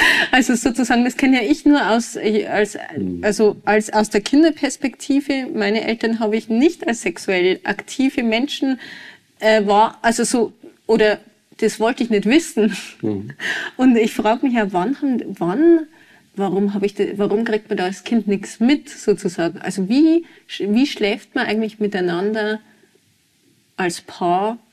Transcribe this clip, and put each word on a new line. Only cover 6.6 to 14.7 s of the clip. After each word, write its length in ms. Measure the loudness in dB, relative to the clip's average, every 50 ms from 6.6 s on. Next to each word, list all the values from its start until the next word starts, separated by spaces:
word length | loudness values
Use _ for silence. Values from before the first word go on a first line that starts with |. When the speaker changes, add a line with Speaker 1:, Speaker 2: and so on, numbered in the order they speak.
| 2 2 2 0 -4 -4
Speaker 1:
als 140 | -4 -4
sexuell 580 | -4 -6 -6 -6 -4 -2 0 2 2 2 0 0 -2
aktive 580 | -6 -6 -6 -8 -8 -4 -2 0 0 0 0
Menschen, 580 | 0 0 0 0 -2 -2 -4 -4 -2 -2 -2 -4 -8 -14 -18 -20 -20 -20 -20 -20 _ _ _ -2
äh, 260 | 2 4 4 4 4
wahr-, 320 | 4 4 4 4 2 0 -2 -2
also 200 | 0 0 0 0
so, 300 | 0 0 0 0 -2 -4 _ -20 -20 -20 _ _
oder 340 | 0 2 4 4 4 2 0 -6 _ _ _ _ _ _ -2
das 220 | -2 -2 0 0
wollte 240 | 0 0 0 0 -2
ich 80 | 0
nicht 160 | 0 0 2 4
wissen. 480 | 2 2 2 0 0 0 2 2 0 -4 -12 -16 -12 -8
Speaker 2:
Mhm. 300 | -6 -4 -4 -6 -8 -10 -12 -10 -8 -8 -8 -8 -10 -8 -2 2
Speaker 1:
Und 180 | 4 4 4
ich 180 | 4 2 0 0
frage 320 | 0 0 0 0 0 0
mich 100 | 0 0
ja, 160 | 0 0 0